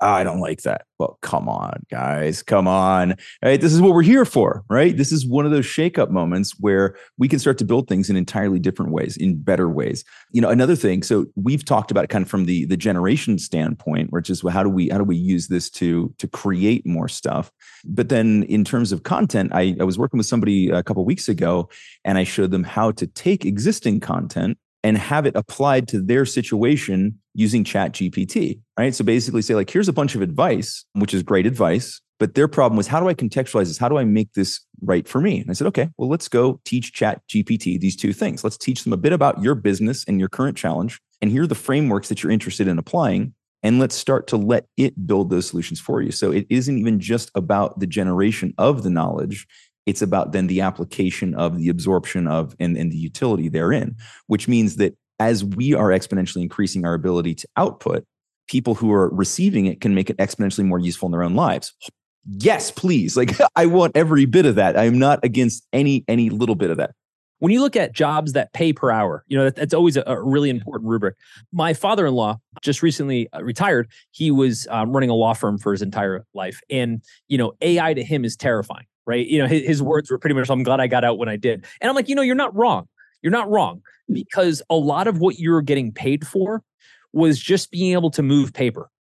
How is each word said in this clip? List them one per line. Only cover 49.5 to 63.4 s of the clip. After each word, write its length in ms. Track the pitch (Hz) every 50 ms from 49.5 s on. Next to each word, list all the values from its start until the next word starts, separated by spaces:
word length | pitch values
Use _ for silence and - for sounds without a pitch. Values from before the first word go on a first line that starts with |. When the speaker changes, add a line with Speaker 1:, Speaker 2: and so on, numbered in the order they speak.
| _ - _ _ _ _ _
Speaker 1:
It's 160 | 101 98 -
about 300 | 107 95 98 95 - -
then 140 | 80 95 92
the 140 | 87 92 92
application 760 | 95 92 - - 85 - - - 98 92 - - 98 92 78
of, 240 | - 85 82 85 87
the 100 | 80 -
absorption 600 | 175 - - 95 95 87 - - - 92 87 76
of, 260 | 78 80 80 76 - -
and, 160 | 87 87 87
and 160 | 71 85 82
the 60 | 80 80
utility 500 | 82 78 - - 135 123 107 87 82 82
therein, 480 | 76 80 82 90 139 - - - 117 - - - - - _
which 200 | - 107 101 -
means 300 | - 123 117 110 101 -
that 180 | - 104 - - _ _ _ _ -
as 240 | 110 113 117 98
we 320 | 101 101 95 101 127 139 147
are 140 | - 107 98
exponentially 540 | 92 95 - - 98 95 92 - - 90
increasing 420 | 87 85 - - 101 92 - 98 87
our 80 | 85
ability 420 | 85 82 76 92 87 87 82 85 80
to 120 | - - - -
output, 480 | 151 185 208 208 - - - 85 - - _ _ _ _ _ _ _ _
people 280 | - - 127 120 123 110
who 180 | - 117 107
are 160 | 104 98 92 -
receiving 580 | - 92 95 - - - 180 202 190 110 95
it 140 | 95 - -
can 140 | - 107 98
make 160 | 92 95 -
it 80 | - -
exponentially 480 | 95 98 - - 104 95 - - 98
more 120 | 95 90 90
useful 280 | 87 87 82 - -
in 60 | 90
their 100 | 85 85
own 120 | 87 85 92
lives. 380 | 123 175 147 92 - - - - _ - - - _ _ _ _ _ - 98
Yes, 420 | 98 98 110 208 208 143 - -
please. 460 | - - - 185 175 123 90 - -
Like, 160 | 127 123 - 113 -